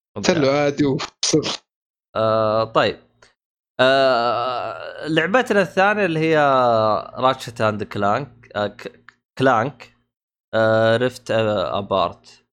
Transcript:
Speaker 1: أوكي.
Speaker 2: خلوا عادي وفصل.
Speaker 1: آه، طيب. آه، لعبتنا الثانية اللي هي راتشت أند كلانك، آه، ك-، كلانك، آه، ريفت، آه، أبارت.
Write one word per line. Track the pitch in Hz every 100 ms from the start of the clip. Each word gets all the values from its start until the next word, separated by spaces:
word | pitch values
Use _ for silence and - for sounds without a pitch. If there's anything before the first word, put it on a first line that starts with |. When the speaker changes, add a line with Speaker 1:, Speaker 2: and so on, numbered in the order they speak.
| _ 104
Speaker 1:
أوكي. | -
Speaker 2:
خلوا | 170 135
عادي | 143 147 143 147
وفصل. | 143 - _ - 156 - - _ _ _ _ _ -
Speaker 1:
آه، | 110 110 107 110
طيب. | 113 156 113 73 _ _ _ _ _ _ _ -
آه، | 131 135 135 120 120 117 123 123 101 85 82 87 151
لعبتنا | 160 170 254 247 208
الثانية | 180 190 196 214
اللي | 185 156
هي | 160 156 143 131 120 113 110 101 -
راتشت | - 127 131 - 113
أند | 110 107
كلانك، | 104 104 101 117 143 - - 104
آه، | 104
ك-، | - - - _ _ _ -
كلانك، | 131 113 131 - - _ _ _ _ _ _
آه، | 110 110 110 113 117
ريفت، | 127 123 -
آه، | 110 110 104 78 85
أبارت. | 98 98 87 - - - _